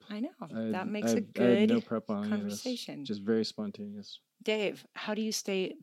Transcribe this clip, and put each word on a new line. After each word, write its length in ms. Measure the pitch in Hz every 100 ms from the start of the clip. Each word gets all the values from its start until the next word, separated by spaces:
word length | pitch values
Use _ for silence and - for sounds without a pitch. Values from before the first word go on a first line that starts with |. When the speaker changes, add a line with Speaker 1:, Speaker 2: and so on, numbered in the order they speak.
| -
Speaker 1:
I 120 | 208
know. 80 | 294 -
Speaker 2:
I 200 | 170 113 113
had, 80 |
Speaker 1:
That 120 | 110 190
makes 220 | 208 226
Speaker 2:
I 20 |
Speaker 1:
a 40 | 233
Speaker 2:
had, 80 | 202 208
I 200 | 247 196
had 80 | 220
no 40 | 226
Speaker 1:
good 100 | -
Speaker 2:
prep 220 | 113 -
on 100 | 202
any 60 | 208
of 40 |
this. 80 | 208 - 101
Speaker 1:
conversation. 420 | 254 240 - -
Speaker 2:
Just 180 | - 202
very 220 | 202 220
spontaneous. 760 | 107 - 104 104 104 104 101 - _ _
Speaker 1:
Dave, 420 | - 220 196 - -
how 180 | - -
do 80 | 214
you 100 | 220
stay 420 | - - 190 185 -